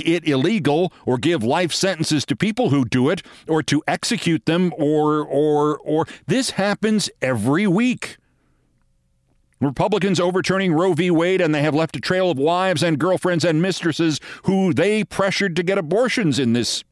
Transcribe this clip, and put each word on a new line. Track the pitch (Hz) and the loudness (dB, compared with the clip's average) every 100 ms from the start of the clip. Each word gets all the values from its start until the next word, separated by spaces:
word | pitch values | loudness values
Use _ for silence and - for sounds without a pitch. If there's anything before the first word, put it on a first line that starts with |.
| - | -2
it | 170 160 | -2 0
illegal | 135 165 220 147 147 185 - - | 0 2 0 2 0 0 -4 -4
or | 123 | 0
give | 151 165 | 0 0
life | 110 160 180 | 0 0 -2
sentences | - 190 165 160 151 | -2 -2 -2 -2 -2
to | - - | -2 -2
people | 208 220 220 | -2 0 0
who | 139 123 | 2 2
do | 127 131 | 2 0
it | 185 - - - | 0 -6 -12 -4
or | 156 | -2
to | - 143 - | 0 0 0
execute | 175 - 226 175 160 - | -4 -2 -2 0 0 0
them | 170 180 - | 0 0 0
or, | 147 151 151 151 147 | 0 2 2 0 0
or, | 143 151 147 151 151 | 0 2 2 2 -2
or. | - 151 165 - - | -2 -2 -2 -6 -2
This | 233 - | -2 -2
happens | - 202 202 220 214 - - | -2 -2 0 0 0 -2 -4
every | 131 120 110 156 214 | -2 0 2 2 2
week. | 175 247 202 - - _ _ _ _ _ _ _ _ _ _ _ _ _ - | 2 2 -2 -8 -16 _ _ _ _ _ _ _ _ _ _ _ _ _ -4
Republicans | 139 135 190 202 190 170 | -2 0 0 2 0 0
overturning | 180 185 170 190 190 | 0 0 0 0 2
Roe | 156 190 | 2 2
v. | 156 180 | 2 2
Wade, | 160 175 185 | 2 2 2
and | 170 151 | 2 0
they | |
have | 151 | 0
left | 147 160 160 | 0 -2 -4
a | |
trail | - 185 185 | -2 0 0
of | 135 | 0
wives | 147 175 190 165 | 0 0 0 0
and | 170 147 | 0 0
girlfriends | 170 180 185 170 170 | 0 0 0 0 0
and | 156 | 0
mistresses | 190 - 170 147 165 143 - - | 0 -2 -4 0 -2 -2 -8 -8
who | - 190 190 | -2 0 2
they | 143 190 214 | 2 0 0
pressured | 196 - 196 - 196 165 | -2 -2 -2 0 -2 -2
to | |
get | 175 196 | -2 -2
abortions | 151 196 254 - 175 127 | 0 0 0 0 0 0
in | 123 | 0
this | 117 110 - - | 0 -2 -6 -10